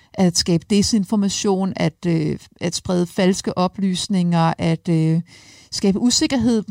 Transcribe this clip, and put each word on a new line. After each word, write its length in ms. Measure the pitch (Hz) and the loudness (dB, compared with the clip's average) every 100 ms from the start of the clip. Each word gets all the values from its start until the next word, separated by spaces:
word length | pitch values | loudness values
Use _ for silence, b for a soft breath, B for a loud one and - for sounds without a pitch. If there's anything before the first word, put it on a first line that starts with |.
| B | B
at 240 | - 185 170 | 0 0 2
skabe 280 | - 170 - | 0 0 2
desinformation, 1040 | 202 196 226 185 214 202 - 214 190 190 - | 0 2 0 0 0 -2 -2 -2 0 -2 -2
at, 300 | 165 - 180 | -4 -2 -2
øh, 320 | 160 151 - - - | 0 -2 -6 -10 -8
at 140 | 175 - | -6 -6
sprede 300 | - 180 175 | -4 -2 -2
falske 500 | - 185 196 - - | 0 0 0 -2 -2
oplysninger, 960 | 180 - 196 180 - 196 175 170 165 - | -2 -2 -4 -2 -2 0 2 2 2 0
at, 320 | 170 160 - | -2 -2 0
øh, 320 | 165 160 165 170 B B B B | 0 2 0 -4 B B B B
skabe 280 | - 196 190 | -2 0 2
usikkerhed 640 | 247 - 311 269 226 226 190 | 0 0 0 0 2 0 0